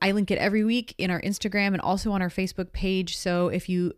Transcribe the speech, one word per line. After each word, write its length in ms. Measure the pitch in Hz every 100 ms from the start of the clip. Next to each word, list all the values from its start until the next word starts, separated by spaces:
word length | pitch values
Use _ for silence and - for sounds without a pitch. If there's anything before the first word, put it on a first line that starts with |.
I 100 | 190
link 180 | 208 190
it 100 | 196
every 260 | 202 214 214
week 280 | 240 226 -
in 120 | 185
our 120 | 175
Instagram 460 | - 202 208 202 202
and 120 | 190
also 320 | - 185 220
on 100 | 202
our 80 | 180
Facebook 440 | - 185 - 180
page. 420 | - 190 190 175 -
So 320 | 185 175 175
if 220 | 180 -
you 240 | 180 175